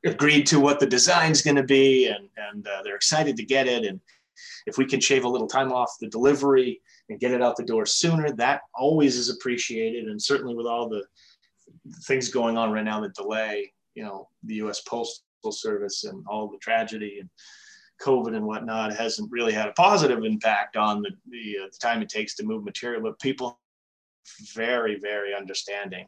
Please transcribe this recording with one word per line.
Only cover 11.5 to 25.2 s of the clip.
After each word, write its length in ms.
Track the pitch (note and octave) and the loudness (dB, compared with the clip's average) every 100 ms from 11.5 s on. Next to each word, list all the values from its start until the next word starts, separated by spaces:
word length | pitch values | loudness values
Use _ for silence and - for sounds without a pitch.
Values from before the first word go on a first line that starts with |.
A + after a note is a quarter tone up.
| _ _ _ - - | _ _ _ -20 -20
things 240 | - C3+ A#2+ | -2 -2 0
going 280 | B2 A#2 A2+ | 0 0 0
on 160 | A2+ | 0
right 120 | G#2+ | 0
now 160 | G#2+ G#2+ | -2 -4
that 140 | G2+ | -6
delay, 580 | F#2+ G2+ A2 G#2+ G#2 G2+ _ _ | -8 -4 -4 -2 -4 -8 _ _
you 100 | - | -14
know, 240 | G#2+ G2 - _ | -12 -12 -16 _
the 120 | A2 G#2+ | -10 -6
U 140 | G#2+ | -6
S 100 | G#2 | -8
Postal 420 | - A#2+ A#2 - _ _ A2 | -8 -6 -6 -10 _ _ -10
Service 540 | G#2 A2+ G#2 G2+ - | -6 -4 -4 -4 -8
and 200 | G#2+ G2 - | -10 -14 -10
all 200 | G#2+ G#2+ | -8 -8
the 100 | G2 | -10
tragedy 600 | - A2+ A2 A2 G#2 G2+ | -2 -2 -2 -8 -10 -12
and 100 | F#2+ _ - - - - _ _ | -18 _ -20 -20 -20 -20 _ _
covid 360 | C3+ B2+ A2+ A2 | 2 2 2 -4
and 80 | |
whatnot 500 | G#2+ A2 A#2 A2 G#2+ | -4 -6 -6 -4 -4
hasn't 360 | G#2 A2+ G#2+ G#2 | -4 -4 -4 -6
really 220 | A#2+ A2+ | -2 0
had 160 | G#2+ G#2 | 0 -2
a 40 | |
positive 500 | - F#3 G3+ C#3+ A#2 | 4 6 6 4 2
impact 520 | A2 G#2+ A2 G#2 G#2 A2+ | 0 0 2 2 0 0
on 240 | G#2+ G#2 | 0 0
the, 80 | G2+ F#2+ B2 | -6 -10 -18
the, 260 | A#2+ G#2+ G2+ | -14 -8 -8
uh, 40 | G2 | -10
the 60 | - | -6
time 240 | A#2+ A#2 | -2 -2
it 60 | G#2 | -4
takes 260 | G#2+ G#2 | -6 -6
to 100 | - | -6
move 200 | G#2+ A2 | -6 -6
material, 380 | G#2 - A#2+ A#2 | -8 -8 -8 -6
but 160 | A2 G#2 | -6 -4
people 380 | C3 B2+ B2+ - _ _ _ _ _ _ - - G#2 | -6 -4 -8 -10 _ _ _ _ _ _ -20 -20 -16
very, 440 | A2 A2+ B2 A2+ G2+ | -6 -2 0 -2 -4
very 360 | G2+ G#2 | -6 -6